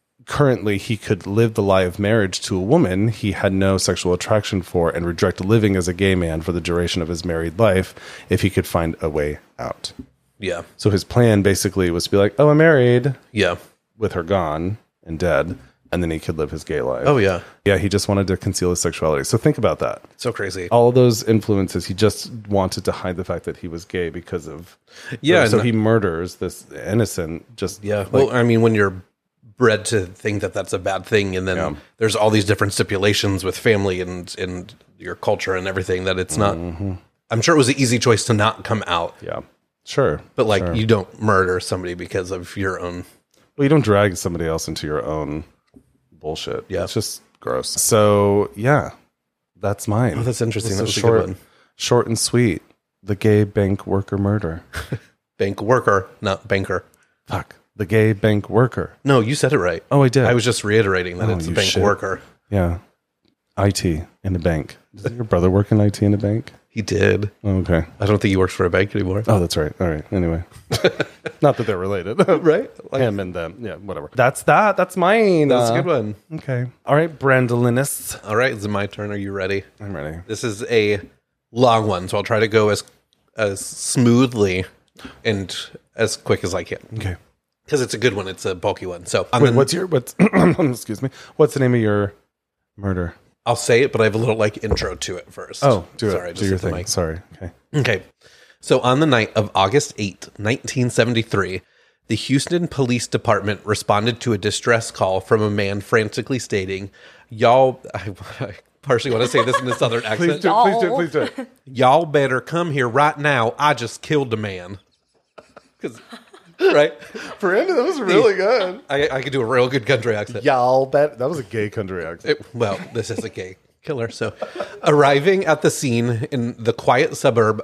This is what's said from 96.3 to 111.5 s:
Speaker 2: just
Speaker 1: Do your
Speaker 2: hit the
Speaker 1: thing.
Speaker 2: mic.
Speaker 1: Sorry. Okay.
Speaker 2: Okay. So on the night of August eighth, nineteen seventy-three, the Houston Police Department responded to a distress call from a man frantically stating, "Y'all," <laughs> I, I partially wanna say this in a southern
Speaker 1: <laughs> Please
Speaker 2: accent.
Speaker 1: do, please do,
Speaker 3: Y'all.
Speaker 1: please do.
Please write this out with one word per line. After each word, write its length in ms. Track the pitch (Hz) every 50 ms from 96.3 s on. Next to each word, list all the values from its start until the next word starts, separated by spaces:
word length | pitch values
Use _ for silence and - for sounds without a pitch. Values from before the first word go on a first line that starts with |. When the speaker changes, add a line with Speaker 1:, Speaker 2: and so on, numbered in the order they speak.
| 85
Speaker 2:
just 60 | 87
Speaker 1:
Do 40 | 104 95
your 80 | 95
Speaker 2:
hit 60 | 92
the 60 | - 90
Speaker 1:
thing. 60 | 87 90
Speaker 2:
mic. 100 | 87 -
Speaker 1:
Sorry. 320 | - - 87 80 80 87 - _ -
Okay. 160 | - 95 87 - _ _ _ -
Speaker 2:
Okay. 280 | 147 131 123 110 92 - - _ _ _ _ _ _ _ _ _ _
So 200 | - - 139 127
on 200 | - 123 127 135
the 60 | 160
night 260 | 156 131 117 110 - -
of 160 | - 107 101 -
August 400 | 95 95 98 101 147 147 - - -
eighth, 320 | 107 98 87 - - - - -
nineteen 500 | 101 104 123 131 - 120 - 135 123 120
seventy-three, 720 | - - 120 113 123 113 110 - - 101 95 92 95 92 - _ _ _ _ _ _ _ _ -
the 80 | 113
Houston 520 | 107 - - 131 139 131 - 175 175 175 160
Police 380 | - - 139 120 123 120 -
Department 560 | - - 113 - 123 110 101 98 104 104 92 -
responded 560 | 104 104 - - - 110 104 104 120 120 113
to 120 | - 123 113
a 60 | 98
distress 500 | 87 104 98 - - 127 117 113 110 -
call 300 | - - 104 95 95 95
from 220 | 95 - 113 110 107
a 80 | 107
man 300 | 104 104 101 98 98 101
frantically 580 | 98 - - 113 107 104 - - 120 - 135 123
stating, 500 | - - - 101 95 95 98 95 98 98 - _ - - - - _ _
"Y'all," 500 | - 110 117 117 120 131 135 131 120 - - -
<laughs> 60 | -
I, 220 | 104 98 107 98 - - - - -
I 140 | 139 101 98 - - _ _ _
partially 300 | _ - 135 117 - 143
wanna 160 | 120 110 120 123
say 160 | - 143 117
this 140 | 127 123 -
in 60 | 131 127
a 80 | 120
southern 260 | - - 123 113 117
Speaker 1:
<laughs> 140 | 120 110 110 -
Please 140 | 175 170
Speaker 2:
accent. 100 | 151 156
Speaker 1:
do, 100 | 185 185
please 280 | 180 214 240 208 202 233
do, 60 | 190 175
Speaker 3:
Y'all. 80 | 151
Speaker 1:
please 160 | 269 175 160
do. 360 | 131 151 - 240 - - 254 -